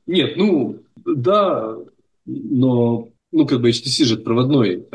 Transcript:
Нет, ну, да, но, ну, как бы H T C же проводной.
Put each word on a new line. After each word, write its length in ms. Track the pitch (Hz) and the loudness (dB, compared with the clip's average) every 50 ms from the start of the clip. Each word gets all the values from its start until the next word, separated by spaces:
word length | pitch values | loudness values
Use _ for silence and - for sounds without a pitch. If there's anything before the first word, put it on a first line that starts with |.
| _ | _
Нет, 300 | - 175 185 131 - - | -2 0 0 0 0 0
ну, 400 | 170 202 214 180 143 120 113 - - - _ _ - - | 0 0 2 2 0 0 -4 -6 -12 -18 _ _ -10 -6
да, 720 | 175 160 139 123 180 202 208 202 180 151 120 110 110 110 - - - _ _ _ _ _ _ _ | -4 -4 0 0 2 2 2 2 2 0 -2 -4 -6 -10 -12 -16 -18 _ _ _ _ _ _ _
но, 840 | 123 127 135 - - 147 123 131 131 123 120 120 117 120 113 - - _ _ _ _ | -12 -10 -10 -6 -2 0 2 2 2 2 2 2 2 0 -2 -6 -12 _ _ _ _
ну, 140 | - 156 147 | 0 0 2
как 160 | 131 143 120 | 2 0 2
бы 80 | 120 120 | 2 2
H 120 | 113 - | 0 0
T 80 | - 131 | -4 -4
C 160 | - - 156 | -2 0 2
же 120 | 120 113 | 0 0
проводной. 680 | 107 - 127 113 123 131 135 151 135 110 95 90 - - - | -2 -2 -2 0 0 2 2 2 2 2 2 0 -4 -8 -14